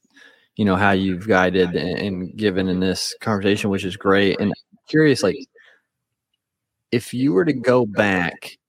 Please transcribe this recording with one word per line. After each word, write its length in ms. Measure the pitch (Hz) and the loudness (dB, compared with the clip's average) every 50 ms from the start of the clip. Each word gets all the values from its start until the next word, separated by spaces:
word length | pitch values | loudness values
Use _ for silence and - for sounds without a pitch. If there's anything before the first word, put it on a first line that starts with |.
| _ _ _ - - - _ _ _ _ _ | _ _ _ -20 -20 -20 _ _ _ _ _
you 80 | - 107 | -2 0
know, 120 | 101 92 | 2 2
how 160 | 90 104 101 | 2 2 2
you've 360 | 98 95 95 95 92 87 101 | 2 2 0 -2 -4 -4 -2
guided 480 | 110 101 92 92 92 90 92 90 87 85 | 0 2 2 2 2 2 0 0 0 0
and, 220 | 80 73 90 82 | -4 -4 -4 -4
and 400 | - - 104 92 90 92 85 - | -4 -4 -6 -6 -6 -8 -10 -8
given 300 | - 107 104 90 95 92 95 | -4 -2 -2 0 0 -2 -2
in 100 | 90 90 | -2 -2
this 360 | 92 95 90 - - - - - | -2 -2 -2 -4 -6 -10 -10 -8
conversation, 500 | - 117 107 98 98 101 101 101 - 104 | -4 -4 -2 0 0 0 0 0 0 -2
which 140 | 98 95 98 | -2 -2 -4
is 120 | 92 - | -6 -8
great. 420 | - - 101 95 98 101 98 - - | -4 0 2 2 4 4 2 0 0
And 120 | 101 101 | 0 -2
I'm 260 | - - _ _ _ _ _ | -2 -4 _ _ _ _ _
curious, 360 | - - 156 156 147 131 - 101 | -2 2 4 4 4 4 2 2
like, 140 | 95 82 - - _ _ _ _ _ _ _ _ _ _ _ _ _ _ _ _ _ _ _ _ _ _ _ _ _ _ _ _ - | -2 -2 -2 -8 _ _ _ _ _ _ _ _ _ _ _ _ _ _ _ _ _ _ _ _ _ _ _ _ _ _ _ _ -4
if 200 | - 120 - - | -4 -4 -4 -4
you 220 | - 123 131 143 170 | -4 -2 0 2 2
were 120 | 185 175 | 2 2
to 80 | 151 143 | 0 0
go 340 | 127 113 127 123 127 120 | 0 2 2 4 4 2
back 680 | 107 98 - 107 101 95 92 - - - - - - - _ _ | 0 0 0 2 2 2 0 0 -2 -4 -8 -16 -20 -20 _ _